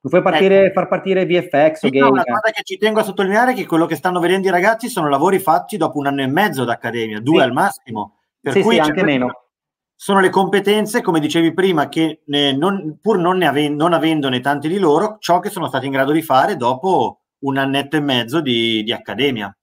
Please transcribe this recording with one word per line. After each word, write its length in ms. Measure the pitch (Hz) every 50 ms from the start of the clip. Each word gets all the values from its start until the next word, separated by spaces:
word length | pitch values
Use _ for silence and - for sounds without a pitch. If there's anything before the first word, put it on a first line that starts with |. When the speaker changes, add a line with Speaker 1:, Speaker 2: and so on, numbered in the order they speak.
Speaker 1:
Tu 80 | _ 131
fai 120 | - 180
partire, 440 | 180 196 175 196 196 190 196 196 196
Speaker 2:
Ecco. 80 | 180 180
Speaker 1:
far 120 | 185 170
partire 400 | - 196 180 - 190 190 185 185
V 220 | 156 175 175 170 -
F 220 | - 143 147 156
X 100 | 156 -
o 60 | - 143
Speaker 2:
Sì, 100 | 135 135
no, 60 | 139
Speaker 1:
game. 60 | 139
Speaker 2:
una 120 | 135 131
cosa 300 | - 123 117 113 - -
che 100 | - 208
ci 160 | - - 190 -
tengo 220 | 208 214 214 220
a 20 |
sottolineare 480 | 214 202 185 208 202 185 196 214 247 254
è 40 | 247
che 120 | 196 170
quello 180 | - 175 160 165
che 120 | - 165
stanno 240 | - - 185 180 180
vedendo 260 | 165 175 185 196 185
i 40 | 196
ragazzi 360 | 180 175 180 208 226 220 - 220
sono 200 | - 180 160 147
lavori 320 | 143 135 147 190 190 185
fatti 360 | 185 - 160 175 175 - -
dopo 220 | 202 160 147 - 147
un 80 | 139
anno 160 | 139 139 139
e 60 | 135 131
mezzo 360 | 139 170 202 208 156 135 123
d'accademia, 560 | 117 117 - - 120 113 120 113 110 107 107
due 180 | 110 135 160 165
Speaker 1:
Sì. 40 |
Speaker 2:
al 100 | 131 127
massimo. 640 | 120 143 180 202 - - _ 131 113 107 101 101 _ _ _ _ _ _
Per 120 | _ 143
Speaker 1:
Sì, 100 | 131 196
Speaker 2:
cui 140 | 185 214 233
Speaker 1:
sì, 40 | 165
Speaker 2:
c'è 60 | 156
Speaker 1:
anche 160 | 151 196 190
Speaker 2:
questo 160 | 180 156 139 127
Speaker 1:
meno. 240 | 123 123 - - _ _ _ _ _ _ _ _ _ _ _
Speaker 2:
sono 240 | _ - - 202 196
le 100 | 190 180
competenze, 720 | 185 196 196 180 - 202 196 202 208 214 208 208 - 247
come 160 | 233 - 165 160
dicevi 340 | 147 147 151 170 165 165
prima, 360 | 160 185 180 196 180 156 139 131
che, 320 | - 160 160 156 151 _ _
eh, 280 | 147 143 143 143 143
non, 460 | 131 135 156 190 196 196 151 156 151 -
pur 160 | _ 202 226 185
non 200 | 170 175 185 185
ne 100 | 185 -
aven-, 260 | 131 147 151 147 147
non 180 | 147 156 175
avendone 460 | 170 156 147 160 160 156 135 139 123 123
tanti 300 | 123 139 147 143 127 156
di 100 | 175 202
loro, 380 | 190 151 147 160 202 214 214 -
ciò 220 | - - 170 180
che 100 | 175 -
sono 160 | - 180 160
stati 200 | 127 - 135 123
in 60 | 139
grado 200 | 135 135 135 135
di 100 | 151 165
fare 340 | 156 - 131 135 - - 202
dopo 680 | 147 120 120 131 131 - 190 185 151 120 110 - _ _ _ _ _
un 160 | - 135 135
annetto 400 | 139 135 135 135 139 135 135 -
e 40 | 156
mezzo 400 | 147 143 131 120 120 113 127 170
di, 440 | 156 131 120 117 113 113 113 110 107
di 80 | 110
accademia. 600 | 113 104 - - 101 101 135 143 131 110 104 98 - _